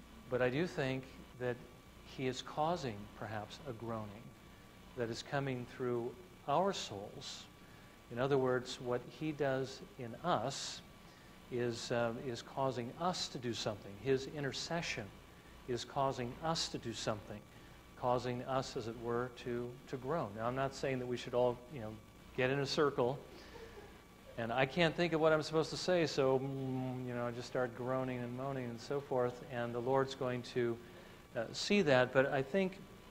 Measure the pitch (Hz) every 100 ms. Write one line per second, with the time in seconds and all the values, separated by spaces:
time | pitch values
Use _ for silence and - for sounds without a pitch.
0 | - - - 123 127 131 180 - 135 131
1 | - - - 123 123 120 - - - -
2 | - - 127 123 - - 151 175 139 104
3 | 104 - 110 110 107 - - 113 113 113
4 | 107 101 - - - - - - - -
5 | 113 117 - 143 139 123 120 - 123 120
6 | 120 - - - - 147 196 - - 101
7 | 104 - - - - - - - - -
8 | - 120 135 139 131 127 - - 127 123
9 | - - 156 147 139 131 131 - - -
10 | 117 120 170 143 120 - - - - -
11 | - - - - - 123 120 113 - 120
12 | 117 117 139 117 - - 135 123 120 -
13 | 180 175 - 143 123 107 120 104 107 98
14 | 123 131 - 151 139 - - 170 165 -
15 | 101 - - - - - - 120 - 143
16 | 135 123 120 135 160 165 - 139 117 107
17 | - 104 - 104 - - - - - -
18 | 127 123 123 123 135 131 131 - 110 117
19 | 117 117 123 - 127 120 120 127 - 139
20 | 127 165 113 104 117 131 135 - 143 131
21 | 123 120 - 123 123 120 - 143 107 110
22 | - - - - 127 139 135 - 147 135
23 | 123 139 - - - - - - - -
24 | - - - - 113 123 139 180 165 151
25 | 175 160 156 156 147 160 147 139 - 180
26 | 151 - 135 131 135 135 131 131 131 127
27 | 127 120 120 120 123 135 127 117 123 131
28 | 131 123 120 123 139 135 120 117 - 143
29 | 135 131 123 123 - 123 120 120 120 135
30 | 135 - 127 123 120 127 120 113 - -
31 | - - - 120 - - - 208 156 127
32 | 127 135 135 139 135 196 190 - - -
33 | -